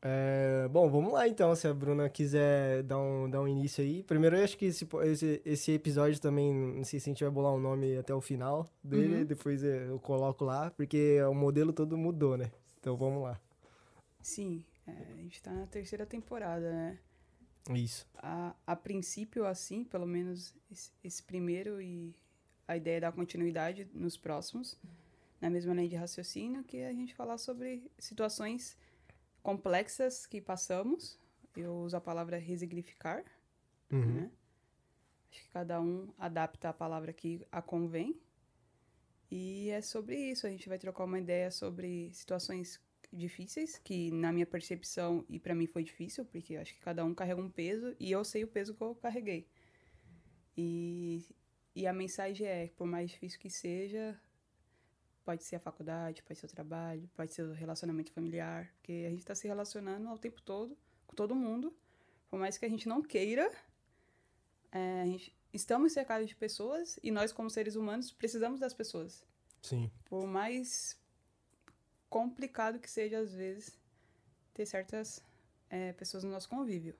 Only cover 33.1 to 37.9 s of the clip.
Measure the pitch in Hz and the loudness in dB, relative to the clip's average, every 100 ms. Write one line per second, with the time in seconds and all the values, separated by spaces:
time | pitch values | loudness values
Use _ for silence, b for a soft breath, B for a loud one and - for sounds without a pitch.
33.1 | 202 381 _ _ _ _ _ _ 135 117 | -4 -6 _ _ _ _ _ _ 2 4
34.1 | 120 185 - _ _ _ _ _ _ _ | 2 -2 -10 _ _ _ _ _ _ _
35.1 | _ _ - - 180 175 170 170 180 190 | _ _ -20 -12 -8 -4 0 0 0 -6
36.1 | - 180 165 160 - 170 160 165 160 160 | -8 -6 -2 -2 -4 -8 -4 -4 -4 -6
37.1 | 160 170 170 - 175 170 175 170 | -8 -6 -6 -6 -8 -4 -2 0